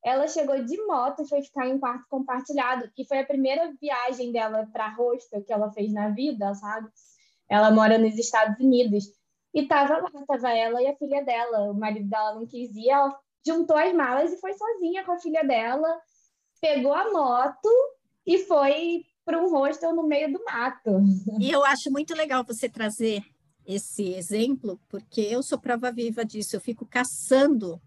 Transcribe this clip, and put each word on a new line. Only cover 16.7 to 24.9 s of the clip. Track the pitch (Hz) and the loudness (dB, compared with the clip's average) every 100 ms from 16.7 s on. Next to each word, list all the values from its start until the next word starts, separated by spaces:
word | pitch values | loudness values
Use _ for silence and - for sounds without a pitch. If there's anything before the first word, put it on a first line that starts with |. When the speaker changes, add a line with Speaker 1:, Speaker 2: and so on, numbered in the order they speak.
| 285 254 | 2 2
Speaker 1:
a | 294 427 | 2 0
moto | 381 269 240 269 277 415 480 554 - _ _ - | 0 2 2 0 0 4 4 4 -4 _ _ 2
e | 370 | 2
foi | 381 320 277 294 339 339 - _ - | 4 4 4 2 0 -4 -6 _ -4
pra | 330 | 0
um | 359 | 2
hostel | 311 277 311 330 | 2 2 0 -2
no | 330 311 | 0 2
meio | 285 302 | 0 0
do | 311 453 | -4 -6
mato. | 262 247 254 - 196 196 190 185 220 | -4 -4 -4 0 4 4 4 -2 -2
Speaker 2:
E | 233 | 0
eu | 277 277 | 4 4
acho | 269 302 | 2 0
muito | 277 311 320 | -4 -4 -4
legal | 311 262 | -2 -2
você | 247 226 240 | -4 -6 -8
trazer | 226 214 214 226 208 202 _ _ _ - | -4 -6 -2 -2 -2 -8 _ _ _ -8
esse | 196 - - 196 | -8 -8 -6 -6
exemplo, | 185 170 208 233 262 208 185 | -6 -6 -2 0 -2 -4 -10
porque | _ | _